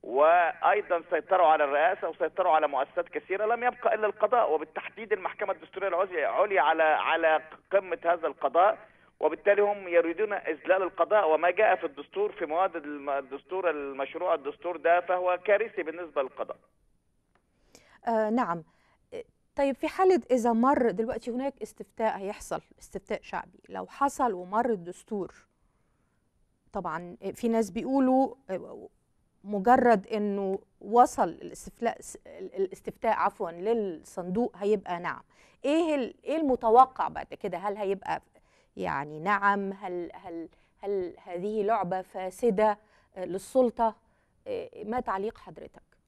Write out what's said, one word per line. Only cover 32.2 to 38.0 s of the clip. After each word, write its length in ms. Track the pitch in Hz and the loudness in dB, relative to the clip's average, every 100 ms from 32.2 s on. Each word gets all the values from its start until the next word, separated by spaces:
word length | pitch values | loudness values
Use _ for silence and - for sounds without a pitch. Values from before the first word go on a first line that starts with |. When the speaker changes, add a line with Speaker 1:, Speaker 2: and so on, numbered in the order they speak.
| - - 185 - | -18 -16 -12 -6
Speaker 2:
الاستفتاء، 580 | 190 185 - - 233 214 | -6 -6 -14 -4 -2 0
عفوًا، 340 | 190 - 185 | 0 -2 -10
للصندوق 1040 | 170 196 233 202 160 - - 180 190 247 - | -6 -2 -2 -2 -8 -12 -12 -6 -4 -4 -4
هيبقى 440 | 202 214 - 175 | -2 -2 -2 -6
نعم. 220 | 175 - - _ _ _ | -6 -8 -14 _ _ _
إيه 300 | 262 311 330 | 0 0 2
ال-، 200 | 294 233 - | 0 -4 -8
إيه 120 | - 311 | -4 -2
المتوقع 720 | 294 247 226 233 262 - 160 | 0 0 6 8 6 4 -6
بعد 180 | - 139 - | -6 -12 -10
كده؟ 160 | 202 175 | -8 -6
هل 180 | 202 202 | -6 -4
هيبقى 440 | 196 196 | -4 -4